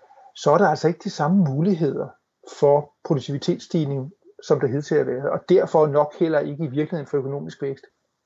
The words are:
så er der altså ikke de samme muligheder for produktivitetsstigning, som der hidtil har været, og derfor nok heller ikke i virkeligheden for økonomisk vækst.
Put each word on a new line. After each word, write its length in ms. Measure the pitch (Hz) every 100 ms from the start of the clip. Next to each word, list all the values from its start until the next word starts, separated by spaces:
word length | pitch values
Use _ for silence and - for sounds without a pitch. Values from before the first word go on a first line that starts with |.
| _ _ - -
så 160 | 151
er 60 | 160
der 100 | 190
altså 200 | 151 156
ikke 160 | 175
de 60 | 202
samme 340 | - 151 196
muligheder 640 | 156 135 180 175 151 147 - - _ _ - -
for 340 | 143 143 147 _
produktivitetsstigning, 1120 | - 147 - 139 - - - 170 143 139 135 - _ -
som 160 | - 156
der 80 | 131
hidtil 300 | 135 147 151
har 60 |
været, 260 | 131 127 143
og 200 | 175 -
derfor 380 | 175 180 165 151
nok 280 | 143 147 -
heller 200 | 165 151
ikke 240 | 147 143
i 40 | 156
virkeligheden 400 | 135 156 165 135
for 100 | 143
økonomisk 440 | 135 143 156 -
vækst. 240 | 139 135 - _ _ _